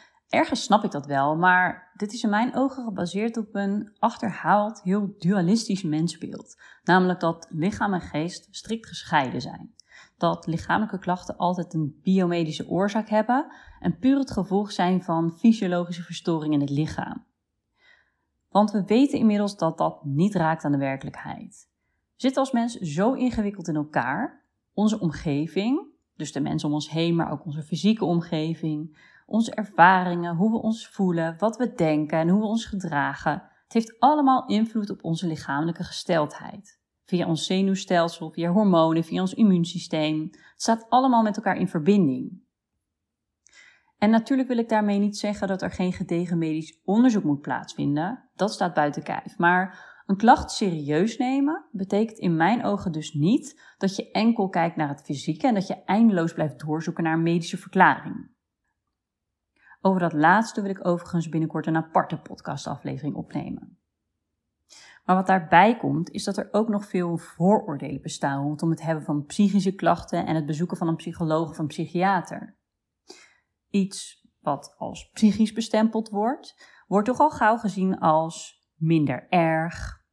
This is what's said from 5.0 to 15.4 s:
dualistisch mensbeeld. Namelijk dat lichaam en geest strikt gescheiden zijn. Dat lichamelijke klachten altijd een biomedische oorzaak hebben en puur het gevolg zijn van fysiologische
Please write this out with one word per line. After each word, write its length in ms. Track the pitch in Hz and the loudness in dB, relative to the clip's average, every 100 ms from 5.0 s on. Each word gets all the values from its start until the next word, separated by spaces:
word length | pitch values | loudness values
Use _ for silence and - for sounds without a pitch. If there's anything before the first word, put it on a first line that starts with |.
| 196 - | -2 -2
dualistisch 680 | 165 202 170 226 - 196 | 0 2 2 2 0 -4
mensbeeld. 800 | 160 151 170 - - - - - - - | -2 0 -2 -4 -12 -14 -16 -20 -20 -8
Namelijk 360 | - 185 185 180 | 2 4 4 2
dat 280 | 165 165 - | -2 -2 -8
lichaam 440 | 160 180 - 208 | -4 -2 -2 -2
en 80 | 180 | -2
geest 460 | - 147 170 - - | -4 -4 -6 -8 -16
strikt 360 | - - 226 - | -16 -10 -10 -10
gescheiden 540 | - - 156 127 127 | -16 -2 0 0 -4
zijn. 340 | - - - _ _ - - _ | -8 -12 -18 _ _ -20 -20 _
Dat 300 | 170 170 - | -2 -2 -4
lichamelijke 520 | 170 - 170 214 185 | -6 -2 -2 -2 -4
klachten 380 | 180 180 - - | -4 -4 -6 -4
altijd 360 | 175 180 170 | -2 -2 -4
een 260 | 160 151 - | -4 -4 -4
biomedische 680 | 190 190 175 170 160 147 - | 0 2 2 0 -2 -6 -4
oorzaak 420 | 165 202 214 220 | -2 0 -2 0
hebben 420 | 214 214 254 330 - - - | 0 2 0 -2 -10 -20 -6
en 180 | 185 - | -4 0
puur 200 | 262 277 | 2 2
het 140 | 262 | 0
gevolg 400 | - 180 196 202 | -4 -2 -2 -2
zijn 320 | - 180 185 | 0 0 2
van 300 | 180 165 165 | 0 0 0
fysiologische 680 | - | 4